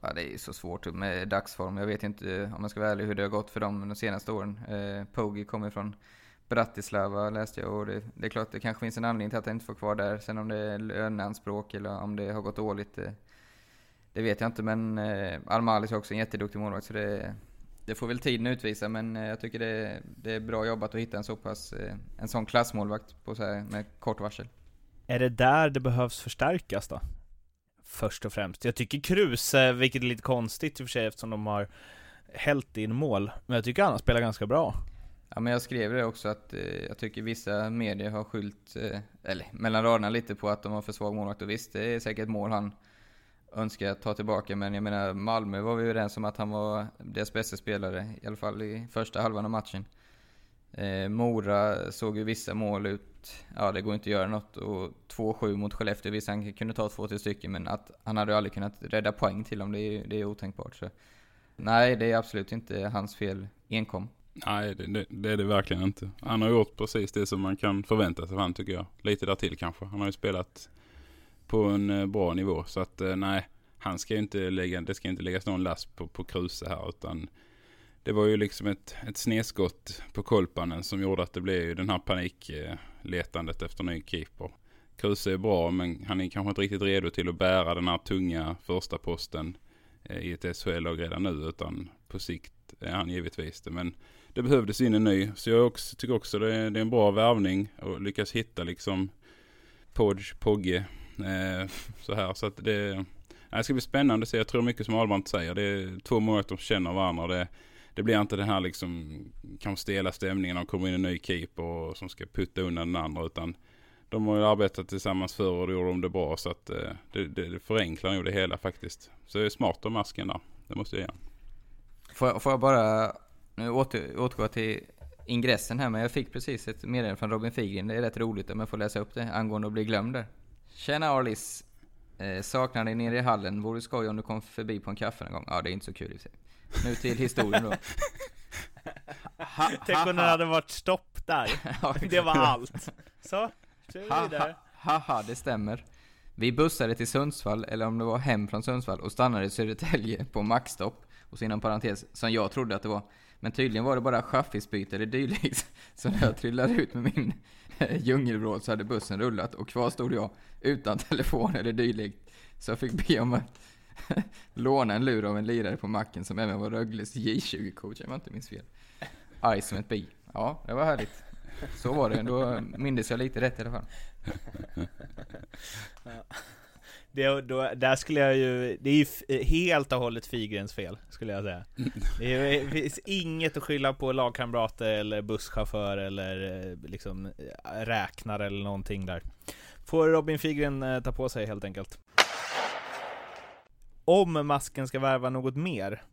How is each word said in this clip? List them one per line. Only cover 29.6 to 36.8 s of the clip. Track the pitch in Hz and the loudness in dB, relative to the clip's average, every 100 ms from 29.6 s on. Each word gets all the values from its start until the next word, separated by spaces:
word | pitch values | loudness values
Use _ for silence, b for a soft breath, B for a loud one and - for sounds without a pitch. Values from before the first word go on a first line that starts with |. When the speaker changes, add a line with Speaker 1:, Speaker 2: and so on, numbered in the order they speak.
| 131 | 8
Speaker 2:
vilket | 123 131 127 | 8 4 4
är | 123 | 0
lite | 117 | -2
konstigt | - 127 113 - 156 - | 2 2 0 -2 -6 -6
i | |
och | 123 | -4
för | |
sig | 123 110 | 0 0
eftersom | - 113 | -2 -8
de | 107 107 | -4 -2
har | 104 101 B B B B B - | -2 -2 B B B B B -16
hällt | - 147 143 - - | -4 2 2 0 -4
in | 107 | -2
mål. | 117 151 101 104 - - | 0 2 2 0 -4 0
Men | |
jag | 123 | 0
tycker | 110 123 | 2 4
han | 196 | 4
har | 113 | 4
spelat | - 120 | 4 4
ganska | 117 107 107 | 2 0 2
bra. | 139 131 - - b b b - | 2 2 0 -6 b b b -12
Speaker 1:
Ja, | - | -4
men | 117 | 0
jag | 120 | 0
skrev | 120 127 107 | -2 -2 0
det | 123 | 0
också | 113 110 104 | 0 -2 -4
att, | 107 - | -4 -6
eh, | 50 50 50 | -8 -6 -6